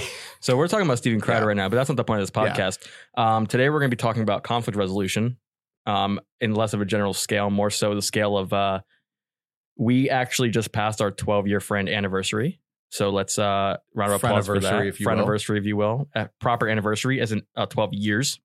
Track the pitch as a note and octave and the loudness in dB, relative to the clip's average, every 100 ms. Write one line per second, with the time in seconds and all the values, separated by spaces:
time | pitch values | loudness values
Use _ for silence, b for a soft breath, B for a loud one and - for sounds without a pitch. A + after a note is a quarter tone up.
0 | B B B B - B2+ E3+ A3 F3 A#2+ | B B B B 0 2 4 2 2 2
1 | B2 A2 A2 A#2 G#2+ G2+ F#2+ A#2 C3+ B2+ | 2 0 2 2 2 2 2 2 0 0
2 | A#2 G#2+ F#2+ - A2 - F#2+ - B B | 0 0 -2 0 0 0 -2 -4 B B
3 | B - A2+ A2 A2 B2 C3+ D3+ C#3 A#2 | B 0 2 2 2 2 2 2 2 0
4 | A#2 A2+ G#2+ F#2+ - A#2+ - G2 F#2+ G2 | 0 0 0 0 0 -2 -2 -2 0 0
5 | F#2+ G#2+ A#2 B2 _ _ _ _ - G2+ | -2 0 -2 -2 _ _ _ _ -4 0
6 | G2 G2+ - - A2+ G#2+ A2 G2+ G2 G#2 | 0 -2 -6 -4 -2 0 0 0 0 0
7 | G2+ F#2+ - G#2 G2+ G2+ G#2 - G#2+ G#2 | 0 -2 -2 0 2 2 0 0 0 0
8 | G2 A2 G#2 G2+ F#2+ G2+ G2 F#2+ - _ | -2 0 0 0 0 0 0 -2 -6 _
9 | _ _ _ _ _ _ _ - A#2 B2+ | _ _ _ _ _ _ _ -2 2 2
10 | C3+ C3 B2 - B2 A#2 G#2+ A2+ G#2+ G#2+ | 2 0 -2 0 0 0 -2 -2 -2 0
11 | G#2 G2 G2 G#2 G2+ G2+ - G#2 F#2+ G#2 | -2 -2 0 0 2 0 0 -2 0 -2
12 | G2 F#2+ F#2+ G#2+ C#3+ - _ _ _ - | -2 -2 -2 -2 -2 -4 _ _ _ -4
13 | G2+ G2 G2 - G2+ G2 G2 - _ A2 | 0 0 -2 0 0 2 0 -4 _ -2
14 | G2+ G2+ A#2+ G#2 G2 G2+ F#2+ G#2 G2+ - | 0 2 2 2 2 0 2 0 0 -2
15 | G#2+ G#2+ G#2 G#2+ - G#2 G2+ G#2 G#2 A#2+ | 0 0 2 0 0 -2 0 0 0 -2
16 | C#3+ A#2 G2+ - B2 A#2 A2+ A2 G#2 G#2+ | -4 -4 -6 -4 0 0 2 0 0 0
17 | B2+ C3 A#2 A2 - - A2 A#2 G#2+ G2 | -2 -2 -2 -4 -6 -6 -4 -2 -4 -2
18 | G#2+ G#2+ C#3 - | -2 0 -2 -6